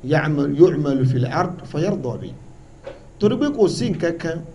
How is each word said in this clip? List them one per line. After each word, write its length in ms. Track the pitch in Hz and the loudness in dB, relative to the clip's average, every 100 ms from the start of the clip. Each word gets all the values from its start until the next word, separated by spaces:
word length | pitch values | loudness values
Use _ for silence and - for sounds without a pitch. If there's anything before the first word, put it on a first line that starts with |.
ya'mal, 460 | 131 151 156 147 143 139 | 0 0 2 0 0 6
yu'malu 480 | 180 - 147 135 127 | 6 6 0 2 2
fil 200 | 123 120 | 2 0
ard 360 | 151 180 - | -2 -2 -4
fayarda 520 | - 147 180 196 127 113 | -8 -4 -2 -2 -6 -8
bi. 140 | - - - - - - - - - - | -10 -14 -20 -20 -20 -18 -18 -18 -20 0
Torí 180 | 208 247 | 0 2
pé 100 | 285 | -2
kò 160 | 233 196 | 4 2
sí 220 | - 233 | 2 -2
nǹkan 260 | 160 175 165 | 0 -2 -2
kan 200 | 165 165 - | -6 -6 -10